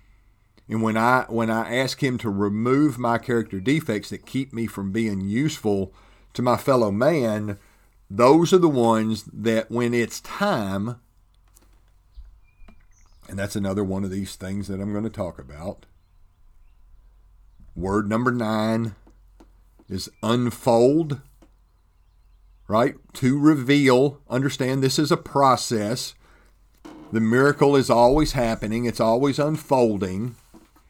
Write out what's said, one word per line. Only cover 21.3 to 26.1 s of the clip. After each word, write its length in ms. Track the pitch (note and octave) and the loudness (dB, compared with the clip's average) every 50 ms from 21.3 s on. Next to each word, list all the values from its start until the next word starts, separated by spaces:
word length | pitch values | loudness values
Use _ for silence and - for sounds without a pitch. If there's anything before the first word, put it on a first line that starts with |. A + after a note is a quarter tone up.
| _ _ - _ _ _ _ _ _ _ _ _ _ _ _ _ _ _ _ _ _ _ _ _ _ _ _ - | _ _ -20 _ _ _ _ _ _ _ _ _ _ _ _ _ _ _ _ _ _ _ _ _ _ _ _ -2
right? 260 | G2+ A2 C3 C#3 - - - _ - | 0 2 2 0 -2 -8 -16 _ -6
To 240 | - C3+ B2+ C3+ D3 | -2 0 2 2 4
reveal. 840 | C#3+ D#3 D#3 C#3 B2 B2 C#3+ D3 C#3 C3 B2 B2 C#3 D3 C3+ - _ - | 4 4 4 4 2 2 4 4 6 6 6 6 4 2 0 -6 _ -6
Understand 520 | A#2 B2+ C3+ C#3 - - C3+ B2+ C3+ C3+ | -4 -2 -2 -2 -2 -2 -2 -2 0 0
this 160 | C3+ B2+ C3 - | 0 0 0 0
is 120 | D3+ C#3 | 0 0
a 60 | E3+ | 0
process. 1000 | - - - - C#3 C#3 C3 B2 A2+ - - B2 G#2+ G#2 G#2 B2 B2+ - - | -2 -2 -4 0 2 4 4 4 2 0 -2 -4 -2 -2 -4 -4 -6 -8 -12